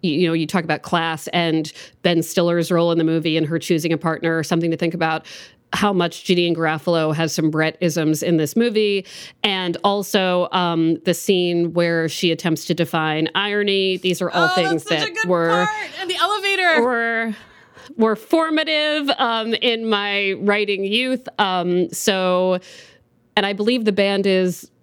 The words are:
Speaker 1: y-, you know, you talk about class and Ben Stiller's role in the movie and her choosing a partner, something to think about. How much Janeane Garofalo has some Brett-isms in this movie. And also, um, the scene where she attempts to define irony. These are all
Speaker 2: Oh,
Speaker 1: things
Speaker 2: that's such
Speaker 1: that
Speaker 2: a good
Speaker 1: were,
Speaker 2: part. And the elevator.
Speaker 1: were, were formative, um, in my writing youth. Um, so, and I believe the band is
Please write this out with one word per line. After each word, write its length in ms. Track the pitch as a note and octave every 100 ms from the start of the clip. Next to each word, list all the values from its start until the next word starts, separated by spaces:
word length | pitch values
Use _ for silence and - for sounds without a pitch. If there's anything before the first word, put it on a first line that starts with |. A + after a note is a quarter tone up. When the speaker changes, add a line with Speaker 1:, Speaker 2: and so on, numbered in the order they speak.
Speaker 1:
y-, 60 | F3+
you 180 | D3+ F3
know, 60 |
you 140 | E3 D3+
talk 160 | F#3+
about 180 | E3 D3+
class 460 | - E3+ E3 D#3+ -
and 440 | F3 E3+ D#3+ D3 - - _
Ben 220 | - E3+
Stiller's 480 | D#3+ - E3+ E3+ D#3+
role 200 | F3 E3+
in 60 | E3+
the 60 |
movie 340 | D#3+ E3 D#3+ D#3+
and 80 | D#3
her 140 | E3
choosing 340 | - E3+ D#3+
a 40 | D#3+
partner, 420 | E3 D#3+ E3 E3
something 300 | D#3 E3+ E3+
to 60 | D#3+
think 180 | E3+ E3+
about. 300 | D#3+ D#3+ - - - _ _
How 180 | - G#3
much 320 | F#3+ E3+ -
Janeane 320 | - F3+ F3 D#3+
Garofalo 580 | D#3+ D#3 F3+ E3 D#3
has 200 | D#3 E3
some 180 | - D#3+
Brett-isms 720 | D#3 D#3 - F3 E3 D#3 D#3
in 140 | - E3
this 180 | D3+ -
movie. 500 | A#3+ G#3+ G#3 G3 F#3 - - -
And 320 | G#3+ F#3+ F3+ E3+
also, 640 | G3+ G3+ F#3+ G#3 F#3 F3+ F3+
um, 420 | F#3 F3 E3 E3 E3
the 100 | -
scene 600 | E3+ - F#3 F3 F3 E3+
where 340 | E3 E3+ E3 D#3+
she 240 | - F3+
attempts 320 | D#3+ F3 D#3+ -
to 80 |
define 560 | D#3+ E3+ E3 D#3 D#3 D#3+ -
irony. 640 | G3+ G#3 G3+ G3 F#3+ F#3
These 240 | F#3 F3
are 80 | F3+
all 200 | F3 -
Speaker 2:
Oh, 40 | F#3
Speaker 1:
things 300 | E3 E3 -
Speaker 2:
that's 160 | D#3+
such 60 | -
Speaker 1:
that 0 |
Speaker 2:
a 40 |
good 160 | - G#4+
Speaker 1:
were, 360 | F3 E3 E3 -
Speaker 2:
part. 240 | G#4+ G#4 D#4+
And 100 | F#4
the 60 | E4+
elevator. 680 | E4+ G#4 G4 G4 F4+ D#4
Speaker 1:
were, 540 | A#3+ A#3 A#3 A3+ A3+ G#3 - - - - - C#4
were 180 | A3 G#3+
formative, 960 | - D#4+ D#4+ D#4 D#4 D#4 D4+ D4+ C#4+ -
um, 360 | B3 A3+ A3 A3+
in 340 | A#3+ A3+ A3+
my 460 | G#3 G3+ G3+ G3 G3
writing 460 | G3+ G#3 G3+ G3 G3
youth. 420 | A3 B3+ B3+ - -
Um, 500 | G3+ F#3 F3 F3+ F3+
so, 720 | - - F#3+ F#3 F3+ F#3 F#3 - - - _ _ _ _ -
and 100 | G3+
I 60 |
believe 320 | G3+ G#3 B3
the 80 | G#3+
band 340 | G3 G3 G3 G3
is 460 | F#3 F#3 E3+ - _